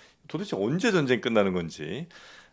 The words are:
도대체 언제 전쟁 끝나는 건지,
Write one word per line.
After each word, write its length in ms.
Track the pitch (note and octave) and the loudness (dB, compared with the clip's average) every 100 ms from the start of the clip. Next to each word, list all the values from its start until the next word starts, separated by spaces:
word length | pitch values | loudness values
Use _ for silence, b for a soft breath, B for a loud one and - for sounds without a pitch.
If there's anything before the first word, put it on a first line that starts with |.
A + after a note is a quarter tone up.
| b b - | b b -12
도대체 260 | D#3 G3+ | -10 -6
언제 380 | D3 G3+ D#3+ A#3+ | -2 0 0 2
전쟁 280 | F3+ C3 A#2 | 2 4 2
끝나는 320 | B2 A2 G2 | 4 4 4
건지, 540 | F2+ E2 - D2+ A#2 F3 b b b b | 0 -4 -8 -10 -10 -12 b b b b